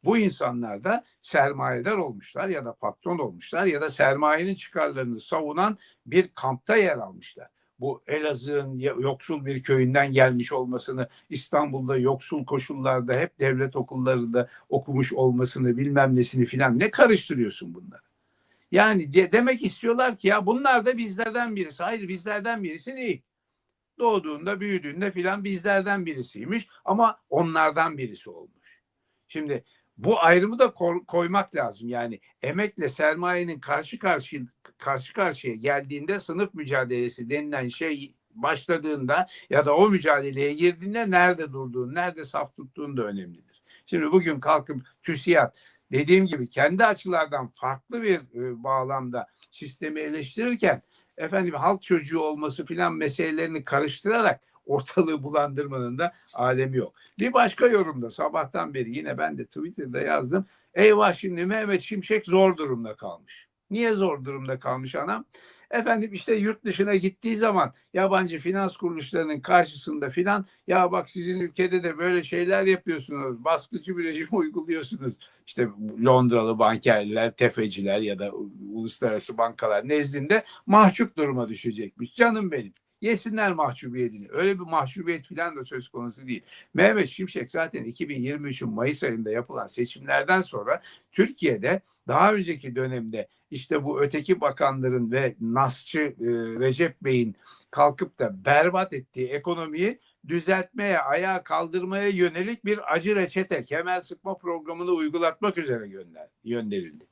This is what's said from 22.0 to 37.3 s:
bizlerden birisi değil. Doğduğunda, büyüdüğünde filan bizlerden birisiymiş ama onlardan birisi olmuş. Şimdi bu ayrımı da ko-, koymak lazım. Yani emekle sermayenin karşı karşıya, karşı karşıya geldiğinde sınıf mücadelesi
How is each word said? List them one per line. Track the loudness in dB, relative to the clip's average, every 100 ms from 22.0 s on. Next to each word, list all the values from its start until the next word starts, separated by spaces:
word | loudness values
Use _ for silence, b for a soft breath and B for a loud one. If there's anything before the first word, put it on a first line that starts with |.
| -6
bizlerden | -8 -6 -4 -4 -4
birisi | -6 -8 -12 -8
değil. | -6 -6 _ _ _ _ _ _ _ _
Doğduğunda, | 0 2 -2 -6 -6 -4
büyüdüğünde | -2 -4 -4 -4 -4
filan | -2 -2 -2
bizlerden | -4 -4 2 2 2 -2 -2
birisiymiş | -6 -10 -10 -6 -6 -6 b
ama | -2 4 4 2 _
onlardan | 0 2 2 2 2 0 -2
birisi | -10 -10 -18
olmuş. | -20 -20 _ _ _ _ _ _ _ _
Şimdi | -8 -4 -6 _ _ _ -4
bu | 2 6
ayrımı | 8 8 6 4
da |
ko-, | 2 4 -2 -2 -2
koymak | -2 2 0 0 -4
lazım. | -4 -6 -8
Yani | -6 -6 -8 b _
emekle | -4 -2 -4 -4 -6
sermayenin | 0 0 2 0 -2 -2 -6
karşı | -4 -4 -4 -4
karşıya, | 0 0 -2 -12 -12 _ -20 _
karşı | -4 -4 -4
karşıya | -2 -2 -2 -8
geldiğinde | -4 -2 -2 -2 -8 -4 -4
sınıf | -4 -4 -4
mücadelesi | -6 -4 -2 -2 -2 -4 -6 -6